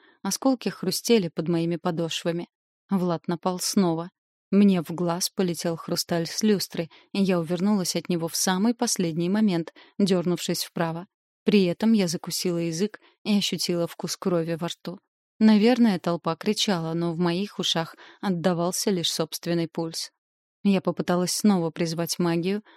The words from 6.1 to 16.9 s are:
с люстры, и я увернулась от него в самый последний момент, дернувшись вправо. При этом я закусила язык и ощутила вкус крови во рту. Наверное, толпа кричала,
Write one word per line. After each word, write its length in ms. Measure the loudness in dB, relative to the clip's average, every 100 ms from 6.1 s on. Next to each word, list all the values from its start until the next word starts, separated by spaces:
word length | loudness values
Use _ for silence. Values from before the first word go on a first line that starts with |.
| -2 -2
с 180 | 0
люстры, 460 | 2 2 -2 -8 -8 -12 _
и 100 | -2
я 180 | 2 2
увернулась 560 | 0 0 0 0 0 -4
от 140 | -2
него 180 | -2 -2
в 80 | -2
самый 380 | -2 2 0
последний 560 | 0 -2 0 -2 0 0
момент, 440 | 2 2 2 -2 -12 -10 0
дернувшись 680 | 2 2 2 -2 -2 -4
вправо. 440 | -4 -4 -4 -6 -12 _ _ _
При 200 | 2 4 4
этом 280 | 2 2
я 140 | 4 2
закусила 500 | -2 -6 -4 -2 -2
язык 420 | -2 -2 -4 -6 _ _
и 140 | 0 0
ощутила 500 | 0 -2 -2 -2 -2
вкус 300 | -6 -8 -4
крови 380 | 0 0 0 -4
во 120 | -6
рту. 320 | -8 -12 -14 _ _ _ 4
Наверное, 600 | 6 8 6 6 4 2
толпа 360 | -2 -2 -4 -4
кричала, 580 | -2 0 0 -2 -2